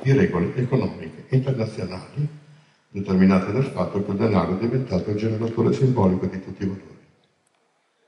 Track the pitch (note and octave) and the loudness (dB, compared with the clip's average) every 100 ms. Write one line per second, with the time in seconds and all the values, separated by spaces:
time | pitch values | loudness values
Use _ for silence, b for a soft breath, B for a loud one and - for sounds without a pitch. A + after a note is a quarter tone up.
0 | C3+ C#3 - - - C3 B2 C3 F2 F2+ | 2 4 4 2 -2 -2 0 0 0 -6
1 | F#2+ - - C3 C3+ A#2+ G#2 - F2+ F#2 | -14 -14 -2 0 0 -2 -4 -6 -10 -10
2 | - - D3+ - - b b b b G2 | -10 -6 -6 -6 -20 b b b b -8
3 | F#2 F#2+ F#2+ F#2 - A#2+ - F#2 F2+ G2+ | 0 4 6 6 2 0 -2 -2 -4 -2
4 | - G2 A2 F#2+ E2+ F#2+ A#2 C3+ C3+ F#2 | -4 0 2 2 0 0 0 -2 -2 -2
5 | - G#2 A2 A2 A2+ - - - C3 A2+ | -2 -2 -2 -2 -2 0 2 4 2 4
6 | F#2 F2+ F#2 - - - F#2+ F#2+ - - | 4 2 -2 -6 -10 -6 -6 -6 -12 -20
7 | _ _ _ _ _ _ _ _ _ _ | _ _ _ _ _ _ _ _ _ _